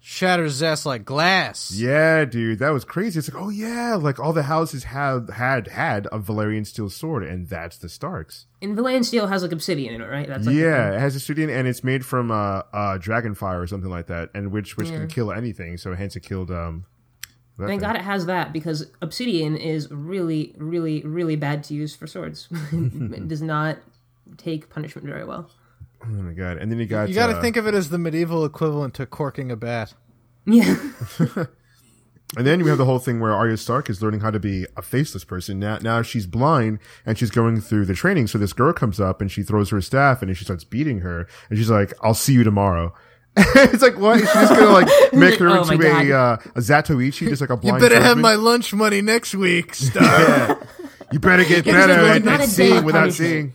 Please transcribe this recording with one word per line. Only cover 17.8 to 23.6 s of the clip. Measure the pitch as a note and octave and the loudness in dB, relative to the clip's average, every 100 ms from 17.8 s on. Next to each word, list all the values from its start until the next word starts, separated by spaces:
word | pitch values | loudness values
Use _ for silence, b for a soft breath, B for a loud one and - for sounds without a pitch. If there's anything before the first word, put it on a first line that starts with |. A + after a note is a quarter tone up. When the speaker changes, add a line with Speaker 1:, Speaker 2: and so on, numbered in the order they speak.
Speaker 2:
thing. | G3+ | -4
Speaker 3:
God | A3 | -6
it | |
has | G3+ G3+ E3+ | -4 -6 -4
that, | F3+ D3+ | -4 -4
because | D#3 D#3+ D#3 - _ | -8 -6 -8 -10 _
obsidian | E3 - A#3+ F3 D3+ D#3 | -12 -8 -4 -2 -2 -4
is | E3 D#3 C#3+ | -4 -6 -6
really, | D3 D3+ G3 E3+ D#3 D3+ - | -12 -8 -6 -4 -4 -6 -10
really, | D3+ E3+ D#3+ D#3 | -8 -6 -4 -6
really | D3 E3 E3+ D3+ | -6 -6 -4 -4
bad | C#3+ D3 C#3+ | -4 -6 -8
to | |
use | D3 D3+ - | -8 -10 -12
for | D3+ | -16
swords. | - D#3+ D3+ - E3+ | -14 -14 -16 -14 -12
<laughs> | D3+ | -8
It | D#3+ C3+ - A2+ - F3 | -4 -4 -6 -10 -10 -10
does | D#3 | -8
not | D#3+ D3+ | -6 -4